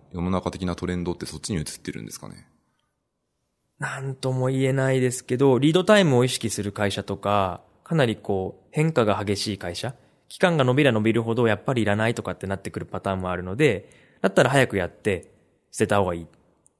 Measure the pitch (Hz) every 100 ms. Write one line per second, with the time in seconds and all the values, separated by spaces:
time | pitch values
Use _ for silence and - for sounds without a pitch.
0 | _ 85 90 92 90 90 90 85 87 90
1 | 87 85 - 76 - 92 76 - - -
2 | 55 - 50 50 - _ _ _ _ _
3 | _ _ _ _ _ _ _ _ 147 135
4 | 135 131 131 131 127 131 131 135 131 131
5 | 127 123 - 127 139 123 147 175 180 208
6 | 170 123 127 - 110 - 101 98 101 98
7 | 98 98 101 104 95 87 - _ - 165
8 | 120 104 - 95 92 - _ - 160 156
9 | 107 98 101 95 110 95 90 87 120 -
10 | _ _ _ - 185 160 127 127 143 110
11 | 110 113 113 113 117 104 - 123 104 104
12 | 113 113 92 90 95 95 - 98 82 92
13 | 98 92 90 90 90 104 151 95 - -
14 | _ _ 190 175 123 139 120 98 87 -
15 | 107 92 - _ _ _ _ - 110 104
16 | 92 85 82 _ _ _ _